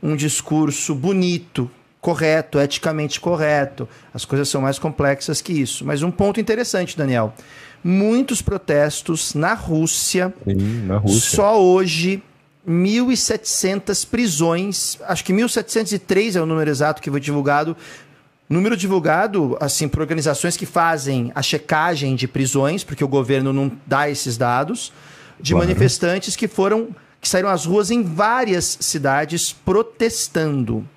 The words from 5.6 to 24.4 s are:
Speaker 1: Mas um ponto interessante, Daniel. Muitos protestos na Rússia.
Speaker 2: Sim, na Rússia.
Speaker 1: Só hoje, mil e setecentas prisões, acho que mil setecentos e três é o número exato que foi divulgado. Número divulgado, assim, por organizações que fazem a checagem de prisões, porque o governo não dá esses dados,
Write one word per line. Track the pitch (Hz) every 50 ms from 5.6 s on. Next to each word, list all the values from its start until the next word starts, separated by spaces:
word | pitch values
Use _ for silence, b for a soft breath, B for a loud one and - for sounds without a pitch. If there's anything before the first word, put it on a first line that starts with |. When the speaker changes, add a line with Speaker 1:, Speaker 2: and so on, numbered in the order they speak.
| 135 117 - - 139
Speaker 1:
Mas | 139 147 143 151
um | 175
ponto | 175 - 202 202 202 226
interessante, | 214 - 220 214 247 226 - 190 180 - -
Daniel. | - 151 135 127 120 110 110 113 B B B B B B B B B _
Muitos | 170 180 190 196 214 226 247 277 277 254 -
protestos | - - 202 190 - - 156 147 147 151 147 - - - 165 160 - - -
na | 147 151 175 220
Rússia. | 214 - 185 165 156 160 160 - - - - - 185 180 185 185 - -
Speaker 2:
Sim, | 101 98 95 98 104 113 120 110
na | 92 95 104
Rússia. | 104 104 98 113 120 - - -
Speaker 1:
Só | 202 202 220 220
hoje, | 190 185 180 190 190 180 156 160 165 185 196 196 - - _ _ _ _ _ _ _
mil | - 165 170 180 196 214 240 247 247
e | 262 -
setecentas | - - 233 214 - - - - - 190 190 202 190 - 202 - -
prisões, | - - 233 247 220 165 147 165 170 165 170 185 202 190 - - - - - - -
acho | 185 165 -
que | - 185
mil | 202 233 240
setecentos | - 240 - - - 226 220 175
e | 202 190
três | - - 196 185 214 233 190
é | 180
o | 160
número | 160 160 160 156 151
exato | 147 127 147 151 151 151
que | - -
foi | 139 143
divulgado. | 139 147 147 147 139 139 143 143 151 160 165 B B B B B B B B B B B _ _ _ _
Número | 147 170 190 214 254 190
divulgado, | 175 196 190 185 151 156 156 165 196 226 202 202 156 131 - -
assim, | 156 139 - - 156 147
por | - 151
organizações | 156 139 160 160 147 156 143 135 - 175 170
que | - 202 -
fazem | - 180 165 165 165 156 131 139 135 127 120 120 -
a | 143
checagem | 135 - - 151 - - 170 156 156 175 175 143 139 139 131
de | 120 127 123
prisões, | - 139 135 131 - 139 135 143 165 202 -
porque | - 151 - 147
o | 139
governo | 131 139 127 113 139 135 135 135
não | 135 139 139 139 - - - -
dá | 139 135 147 147
esses | 143 135 - 139 117
dados, | 113